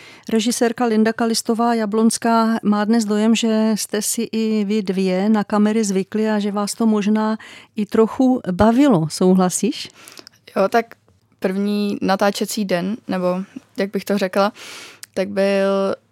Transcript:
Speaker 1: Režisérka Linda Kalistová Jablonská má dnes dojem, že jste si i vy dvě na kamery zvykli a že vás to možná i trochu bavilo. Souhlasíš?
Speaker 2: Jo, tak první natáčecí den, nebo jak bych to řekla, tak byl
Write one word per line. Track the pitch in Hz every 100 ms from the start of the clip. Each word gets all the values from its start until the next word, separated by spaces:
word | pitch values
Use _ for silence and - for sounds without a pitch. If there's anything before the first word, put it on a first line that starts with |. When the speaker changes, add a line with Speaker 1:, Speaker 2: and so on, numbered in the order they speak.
| - - -
Speaker 1:
Režisérka | 226 220 226 233 233 240
Linda | 214 220
Kalistová | 226 233 226 - 226 233
Jablonská | 233 214 220 226 - 233 226 226 226
má | 208 208 208
dnes | 233 208
dojem, | 208 220 220
že | 226 220 220 214
jste | - 214
si | - -
i | 226 220 220 214 202
vy | 214
dvě | 196 190 190 185 208
na | 220
kamery | 202 208 208 226
zvykli | 208 190 185 214 220
a | 214
že | 208
vás | 202 202
to | - 226
možná | 214 202 214 214 220 - - - -
i | 202
trochu | - 220 - 262 254 -
bavilo. | 180 214 233 285 180 156
Souhlasíš? | - 185 185 180 - 208 - - - - - - _ - 214
Speaker 2:
Jo, | 196
tak | 233 233 - _ _ _ -
první | 196 190 202 208 202 202
natáčecí | 185 190 202 208 202 - 190
den, | 180 185 226 -
nebo | 185 180 180 190 - _ -
jak | 196
bych | 196 -
to | 202
řekla, | 185 202 202 - - - - - -
tak | - 190
byl | 202 196 196 196 196 196 - _